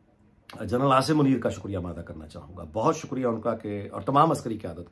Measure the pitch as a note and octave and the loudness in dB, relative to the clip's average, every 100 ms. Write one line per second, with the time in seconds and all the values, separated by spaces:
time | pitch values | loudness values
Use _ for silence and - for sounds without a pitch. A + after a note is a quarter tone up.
0 | _ _ _ _ - - A2+ B2 C#3 C3 | _ _ _ _ -16 -10 -2 2 4 6
1 | C3 D3+ C3+ A#2+ - - G2+ F#2+ F2 E2 | 6 4 4 4 0 -4 -6 -6 -6 -8
2 | - D#2 D#2 - - - D#2+ A2 C#3 D#3+ | -12 -14 -14 -16 -16 -14 -8 0 2 0
3 | - C3 B2 A2 A#2 G#2+ G#2 G2+ G2+ - | -2 -2 -2 0 -2 -4 -4 -6 -6 -6
4 | - C#3 D#3+ C#3 A#2+ G#2+ F2+ F2 F2 | 2 6 6 4 -4 -6 -8 -10 -14